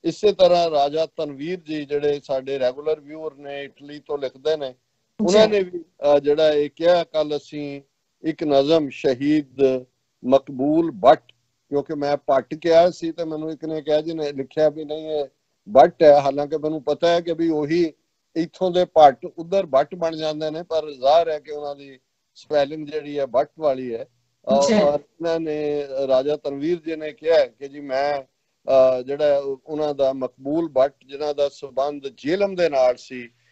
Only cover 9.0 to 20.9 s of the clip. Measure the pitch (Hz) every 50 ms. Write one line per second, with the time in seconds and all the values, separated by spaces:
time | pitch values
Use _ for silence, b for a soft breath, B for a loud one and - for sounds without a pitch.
9 | - 143 131 120 139 147 151 156 143 131 127 131 139 131 131 131 127 _ _ _
10 | _ _ _ _ - 123 131 135 - - 143 123 135 147 151 165 165 165 135 98
11 | 90 127 160 151 _ _ _ _ _ _ _ _ _ _ 143 143 139 - 160 147
12 | 143 143 147 139 _ - 139 135 - _ 160 160 - 170 165 165 170 180 165 -
13 | 170 165 160 165 170 160 156 151 156 160 160 - - 156 160 156 139 151 151 151
14 | 156 165 165 160 151 147 147 135 135 123 - 156 156 151 147 156 156 143 151 160
15 | 156 156 156 151 143 127 _ _ _ _ _ _ _ 98 104 131 151 180 - _
16 | 170 151 143 143 139 139 135 143 147 143 156 156 147 156 160 156 123 139 147 143
17 | - 170 170 175 175 175 165 160 165 165 160 151 151 143 160 175 170 156 - _
18 | _ _ _ _ _ _ _ 165 170 160 _ - 185 185 175 180 180 - _ 165
19 | 151 143 127 _ - 175 _ - 165 170 185 196 190 156 135 135 151 - 196 175
20 | 170 165 165 156 156 156 156 151 156 156 156 160 175 _ 165 160 156 156